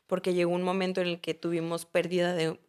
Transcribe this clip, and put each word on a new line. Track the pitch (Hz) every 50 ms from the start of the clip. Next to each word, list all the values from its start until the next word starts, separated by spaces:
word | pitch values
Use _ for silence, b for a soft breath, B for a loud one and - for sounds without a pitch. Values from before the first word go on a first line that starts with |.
| B
porque | - 180 180 180 185 180
llegó | 175 175 170 175
un | 180 185
momento | 180 185 190 185 185 185 190
en | 180
el | 175 170 170
que | - 165 160
tuvimos | - - 170 170 165 165 170 170 170 -
pérdida | - - 175 170 170 180 175 175 175 180
de | 165 160 160 - - _